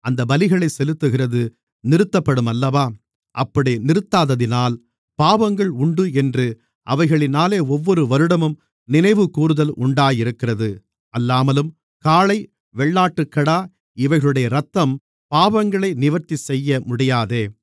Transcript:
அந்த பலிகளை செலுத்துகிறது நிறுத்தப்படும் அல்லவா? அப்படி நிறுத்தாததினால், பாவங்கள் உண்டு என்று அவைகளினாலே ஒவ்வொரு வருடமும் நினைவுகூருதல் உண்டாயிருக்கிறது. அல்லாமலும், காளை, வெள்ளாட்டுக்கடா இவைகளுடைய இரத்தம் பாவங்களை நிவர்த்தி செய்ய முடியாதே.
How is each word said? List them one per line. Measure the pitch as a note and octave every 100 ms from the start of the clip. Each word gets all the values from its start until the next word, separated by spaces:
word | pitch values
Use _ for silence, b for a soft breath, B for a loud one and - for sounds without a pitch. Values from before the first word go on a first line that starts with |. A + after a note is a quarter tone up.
அந்த | A#2+ B2
பலிகளை | A#2 C#3 G3 F#3 E3 -
செலுத்துகிறது | C#3+ D#3 D3 B2 B2+ A#2+ A#2 _ _ _ A#2
நிறுத்தப்படும் | D#3+ G3+ F#3+ D3+ C3 A#2
அல்லவா? | A#2 C3+ C#3 C3 G#2 _ _ _
அப்படி | - C3+ - C3 A#2
நிறுத்தாததினால், | B2 E3+ G3+ G3 D3+ B2+ A#2+ B2 B2 A#2+ _ _ _
பாவங்கள் | - D3+ G#3+ G#3+ G3+ F#3+
உண்டு | B2+ D3+ D#3+ F#3+
என்று | C#3 C3+ B2+ B2 A2 _ _ -
அவைகளினாலே | C3+ E3 D#3 D3 C#3+ F3 G3+ C#3
ஒவ்வொரு | D3 E3 F3+
வருடமும் | C3+ C3 E3 F3 D#3 D3+ _ _ -
நினைவுகூருதல் | C#3+ F#3 G#3 F#3+ - D#3+ D3+ D3+ -
உண்டாயிருக்கிறது. | B2 C3+ C#3 B2+ A2+ A#2+ A#2+ G#2+ A2 F#2+ _ _ _ A#2
அல்லாமலும், | A#2+ B2+ C3+ C#3 D3+ - _ _
காளை, | D#3 E3 G3 G#3 G3+ _ _ G#2+
வெள்ளாட்டுக்கடா | C#3+ F#3 F#3 - D#3 - D3 E3 F#3+ _ _ -
இவைகளுடைய | C3+ D#3 C#3+ C3+
இரத்தம் | A#2+ C#3 D3 G3 C#3+ C3+ _ _ _
பாவங்களை | D3+ F#3+ A3 G#3 G3 F#3+
நிவர்த்தி | C#3+ C#3+ E3 D#3+ D3+
செய்ய | - C3+ C#3+ C3+
முடியாதே. | - A#2+ C3 B2 G#2+ A#2+ G#2 -